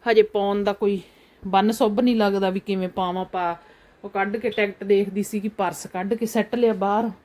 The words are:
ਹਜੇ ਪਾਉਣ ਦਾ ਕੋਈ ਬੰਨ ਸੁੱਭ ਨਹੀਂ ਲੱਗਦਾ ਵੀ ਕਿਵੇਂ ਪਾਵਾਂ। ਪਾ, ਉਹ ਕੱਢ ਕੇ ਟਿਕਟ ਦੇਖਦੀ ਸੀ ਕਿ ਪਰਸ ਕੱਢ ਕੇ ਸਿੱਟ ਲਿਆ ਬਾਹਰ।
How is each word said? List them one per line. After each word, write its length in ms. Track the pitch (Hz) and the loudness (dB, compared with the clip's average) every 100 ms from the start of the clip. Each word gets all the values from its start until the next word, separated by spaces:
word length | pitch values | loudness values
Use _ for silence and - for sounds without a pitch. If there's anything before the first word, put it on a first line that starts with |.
| 240 | 8
ਹਜੇ 100 | 220 | 6
ਪਾਉਣ 420 | 214 208 202 202 | 6 2 0 0
ਦਾ 100 | 202 | 0
ਕੋਈ 280 | 202 202 196 - _ _ _ 196 | 0 0 -2 -6 _ _ _ -2
ਬੰਨ 240 | 190 214 | 2 2
ਸੁੱਭ 280 | 220 226 208 | 2 0 2
ਨਹੀਂ 160 | 247 233 | 2 2
ਲੱਗਦਾ 340 | 202 196 190 | 2 2 0
ਵੀ 100 | 190 | -2
ਕਿਵੇਂ 300 | - 190 185 | -4 -4 -4
ਪਾਵਾਂ। 360 | 185 185 185 180 | -4 -4 -4 -6
ਪਾ, 320 | 185 175 170 - - _ _ | -4 -4 -6 -12 -20 _ _
ਉਹ 60 | 202 | -8
ਕੱਢ 280 | 202 196 214 | -4 -2 -2
ਕੇ 120 | 220 | -4
ਟਿਕਟ 340 | 208 202 196 | -2 -2 -2
ਦੇਖਦੀ 400 | 196 202 202 196 | 0 2 2 -4
ਸੀ 160 | 196 214 | -4 -4
ਕਿ 100 | 208 | -6
ਪਰਸ 380 | - 185 165 - | -4 -4 -4 -10
ਕੱਢ 260 | 185 196 | -8 -4
ਕੇ 120 | 226 226 | -4 -2
ਸਿੱਟ 300 | 233 196 247 | -2 -2 0
ਲਿਆ 180 | 233 | 0
ਬਾਹਰ। 380 | 202 196 208 226 190 | 0 -2 -2 -2 -8